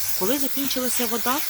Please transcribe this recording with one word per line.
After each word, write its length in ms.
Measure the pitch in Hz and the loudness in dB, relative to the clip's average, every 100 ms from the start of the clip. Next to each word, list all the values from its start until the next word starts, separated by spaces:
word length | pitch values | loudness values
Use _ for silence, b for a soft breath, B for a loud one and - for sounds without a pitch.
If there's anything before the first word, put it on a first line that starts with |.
| - - | -2 0
Коли 200 | 185 277 | 2 2
закінчилася 680 | 269 - 277 262 254 - 233 | 0 -2 -2 0 0 0 0
вода 280 | 233 240 277 - | 0 0 0 0